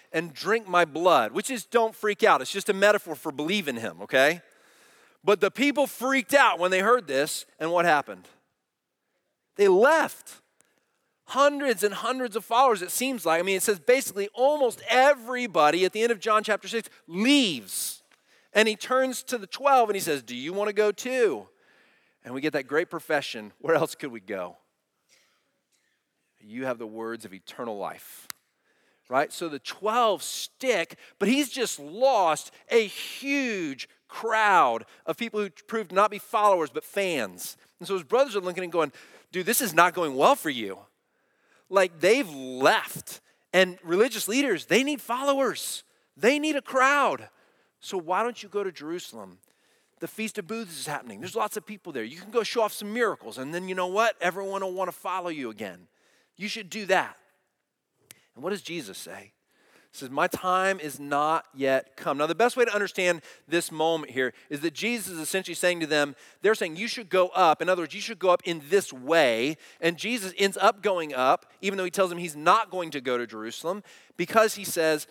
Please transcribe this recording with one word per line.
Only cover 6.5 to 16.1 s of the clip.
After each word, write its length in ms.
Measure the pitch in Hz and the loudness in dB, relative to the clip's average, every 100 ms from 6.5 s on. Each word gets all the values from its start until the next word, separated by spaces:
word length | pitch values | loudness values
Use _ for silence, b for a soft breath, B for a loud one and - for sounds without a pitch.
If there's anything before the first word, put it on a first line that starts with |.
| 170 | 4
when 140 | 180 | 2
they 80 | 185 | 2
heard 280 | 208 247 156 | 4 2 2
this, 380 | 135 151 - - - | -2 -2 -4 -12 -6
and 100 | 156 | 0
what 140 | 175 | 2
happened? 460 | 170 147 120 92 - _ _ _ _ _ _ _ _ _ _ _ _ | 4 2 0 -14 -18 _ _ _ _ _ _ _ _ _ _ _ _
They 120 | - 202 | 4 6
left. 720 | 185 269 311 165 - - - _ _ _ _ _ _ _ _ | 8 6 6 2 -6 -20 -20 _ _ _ _ _ _ _ _
Hundreds 580 | - 262 285 285 277 196 | -6 2 4 4 -2 0
and 120 | 208 | -2
hundreds 420 | 180 226 262 247 208 | -2 -4 -4 -4 -6
of 80 | |
followers, 360 | - 233 269 196 | 0 4 4 4
it 100 | 175 | -2
seems 340 | - 254 240 | -4 -2 -2
like. 140 | 165 165 | 0 0
I 40 | |
mean, 140 | 190 190 | 2 0
it 60 | |
says 160 | 226 190 | 0 0
basically 500 | - 262 - 202 202 | 4 2 2 -6 -6
almost 520 | - 269 302 247 - 226 | 2 2 4 0 -2 0
everybody 960 | 247 277 277 226 247 240 165 151 170 | 6 6 4 -2 -4 -2 4 4 4
at 80 | 185 | 0
the 100 | 214 | 0
end 120 | 233 | 0